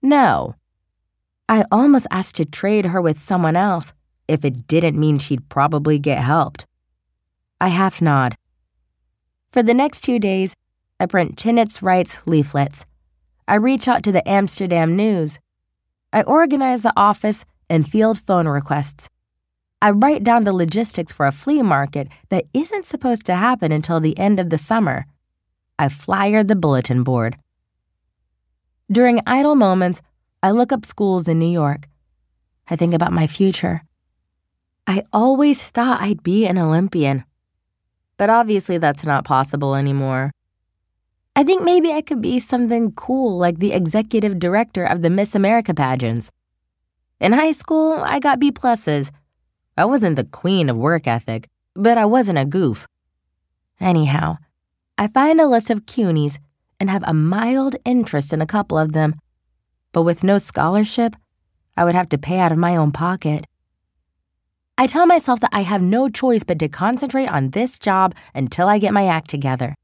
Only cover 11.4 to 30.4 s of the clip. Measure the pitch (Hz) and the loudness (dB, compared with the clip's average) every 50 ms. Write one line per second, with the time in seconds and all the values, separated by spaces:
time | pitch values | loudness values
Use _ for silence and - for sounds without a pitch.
11.4 | - 220 233 240 226 208 - - - 190 185 185 180 - - - - - 170 156 | -2 0 2 2 2 0 -2 -4 0 0 2 2 0 -2 -6 -10 -4 0 2 2
12.4 | 143 143 - 147 143 143 143 - - _ _ _ _ _ _ _ _ _ _ _ | 2 0 0 -2 -2 -2 -4 -12 -16 _ _ _ _ _ _ _ _ _ _ _
13.4 | _ - 196 208 208 254 269 262 - - 240 240 220 214 190 180 - - 196 196 | _ 0 0 2 2 2 0 0 0 0 0 0 0 0 0 0 0 2 0 0
14.4 | 196 190 - - 196 185 175 170 160 160 165 190 208 220 208 185 160 151 143 - | 0 0 -4 -6 -4 -2 0 2 2 2 2 2 2 0 0 0 -2 -4 -6 -12
15.4 | _ _ _ _ _ _ _ _ _ _ _ _ _ _ - 214 - - 254 311 | _ _ _ _ _ _ _ _ _ _ _ _ _ _ -2 -2 0 2 4 4
16.4 | 330 311 277 277 269 262 254 247 214 233 - - 202 208 208 - - 214 208 - | 4 2 2 0 0 0 -2 0 0 -2 0 2 2 2 2 0 -2 -4 -4 -4
17.4 | - _ _ _ _ _ 170 160 151 143 - 214 220 220 226 208 - - 196 180 | -8 _ _ _ _ _ 0 0 0 2 2 2 2 2 0 -2 -2 0 0 0
18.4 | 170 156 143 143 139 143 147 147 139 143 - - - - _ _ _ _ _ _ | 2 0 -2 -4 -2 -2 -4 -4 -4 -6 -10 -16 -18 -18 _ _ _ _ _ _
19.4 | _ _ _ _ _ _ _ _ - 214 208 202 220 285 302 277 202 233 233 240 | _ _ _ _ _ _ _ _ 2 2 4 4 4 2 2 2 2 2 2 4
20.4 | 220 202 190 185 175 165 151 208 233 214 - - 165 - - - 147 139 139 - | 2 2 0 0 0 0 0 -2 -4 -4 -4 -8 -8 -8 -4 -2 0 0 0 -2
21.4 | - - 294 302 254 202 156 139 139 139 143 143 139 135 - _ _ _ - 185 | -4 -2 0 0 2 2 2 0 0 -2 -6 -8 -10 -10 -12 _ _ _ -4 -4
22.4 | 165 - _ 247 311 339 - 403 370 - - 269 - 262 240 214 - - 180 180 | -4 -2 _ -4 -4 -4 -6 -8 -8 -8 -10 -6 -4 -2 -4 -2 -2 -4 -2 0
23.4 | 196 240 254 233 - 156 156 151 156 - 170 165 160 156 - - 190 202 208 190 | 0 0 0 0 -2 -2 -2 -2 -2 -2 -2 -2 0 -2 -2 0 0 0 0 0
24.4 | 185 170 165 151 - - 220 226 214 165 127 131 139 _ _ _ _ _ _ _ | 0 -2 -2 -4 -2 -2 -2 0 0 0 -2 -4 -8 _ _ _ _ _ _ _
25.4 | _ _ _ _ _ _ _ _ 156 139 143 - - - 190 190 202 202 208 220 | _ _ _ _ _ _ _ _ -2 -2 -2 -6 -6 -4 -2 0 0 2 2 2
26.4 | 214 196 220 196 165 156 139 127 123 - 123 127 123 123 127 123 113 113 117 - | 2 2 2 2 2 2 2 0 0 0 0 -2 0 0 0 0 -2 -2 -6 -8
27.4 | _ _ _ _ _ _ _ _ _ _ _ _ _ _ _ _ _ _ _ _ | _ _ _ _ _ _ _ _ _ _ _ _ _ _ _ _ _ _ _ _
28.4 | _ _ _ _ _ _ _ _ _ _ 202 220 247 247 240 233 - - 240 262 | _ _ _ _ _ _ _ _ _ _ 2 4 4 4 4 2 2 0 0 2
29.4 | 285 294 302 277 226 190 185 185 185 180 180 - _ _ _ _ _ _ _ _ | 2 2 4 4 4 4 4 2 0 0 -2 -4 _ _ _ _ _ _ _ _